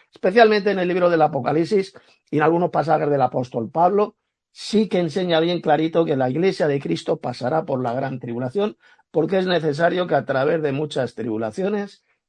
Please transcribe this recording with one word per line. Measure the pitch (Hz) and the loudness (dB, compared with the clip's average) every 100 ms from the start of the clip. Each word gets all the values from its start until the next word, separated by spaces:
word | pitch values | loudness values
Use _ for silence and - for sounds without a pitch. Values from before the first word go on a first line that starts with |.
| _ | _
especialmente | - 185 208 220 214 202 | -4 0 6 6 4 2
en | 190 | 0
el | 175 | 0
libro | 180 175 | 2 2
del | 170 | 4
Apocalipsis | 151 151 123 147 165 214 - - _ _ _ | 2 0 -2 0 0 0 -2 -8 _ _ _
y | 147 | 0
en | |
algunos | 156 170 175 | 2 2 0
pasajes | 170 147 151 151 | -2 0 0 2
del | 143 | 0
apóstol | 127 143 127 - 113 | 0 -2 -6 -6 -6
Pablo, | 160 180 202 214 - _ _ _ | 0 2 2 -2 -4 _ _ _
sí | - - 214 214 | -18 -2 0 2
que | 185 | 0
enseña | 175 190 185 160 | 0 -2 0 2
bien | 165 175 | 2 0
clarito | - 151 160 170 165 | 0 2 2 0 0
que | 139 | 0
la | 127 | 0
iglesia | 143 190 - 165 | 0 0 0 0
de | 143 | 0
Cristo | 170 165 - 160 | -2 -4 -4 -4
pasará | 135 123 123 170 196 | -6 -6 -2 -2 -2
por | 135 | -4
la | 123 | -2
gran | 123 135 131 | -4 -6 -8
tribulación, | 120 117 127 202 214 - _ _ _ | -8 -6 -6 -2 -4 -4 _ _ _
porque | 165 156 190 | -2 0 0
es | 185 | 0
necesario | 175 156 143 170 180 180 | 0 0 0 0 0 0
que | 151 | 0
a | - | 0
través | 131 143 170 | 0 0 0
de | 151 | 0
muchas | 135 151 143 123 - | -2 -4 -4 -4 -4
tribulaciones | 120 110 113 110 190 208 202 - _ _ | -6 -4 -4 -4 -4 -4 -6 -12 _ _